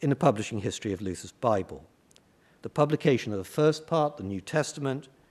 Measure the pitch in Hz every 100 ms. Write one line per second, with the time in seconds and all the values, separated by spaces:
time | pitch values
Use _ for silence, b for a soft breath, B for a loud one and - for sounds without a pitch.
0 | 143 135 151 107 - 110 101 - 107 95
1 | 92 85 - - 123 101 85 76 80 _
2 | _ _ b b b b - - 147 151
3 | 151 123 110 101 - - 151 151 - 165
4 | 147 147 98 98 - 160 139 151 139 135
5 | - b b